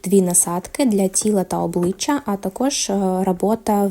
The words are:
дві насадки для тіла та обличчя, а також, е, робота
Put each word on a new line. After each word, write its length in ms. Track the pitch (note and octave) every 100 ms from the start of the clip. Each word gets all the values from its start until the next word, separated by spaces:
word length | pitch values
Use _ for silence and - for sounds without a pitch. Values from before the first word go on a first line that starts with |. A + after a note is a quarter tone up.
дві 180 | F#3+ G3
насадки 640 | F3+ F3 - F3 - - C4+
для 220 | G3 F#3+
тіла 360 | - G#3+ G#3
та 160 | F3+ F3
обличчя, 600 | E3+ F3 F3 G3 - C#4+ G#3
а 100 | G3+
також, 540 | F#3+ - C4 C#4 -
е, 340 | G3 F#3+ F#3
робота 640 | F#3+ F3+ G3 A3+ - G#3 G3+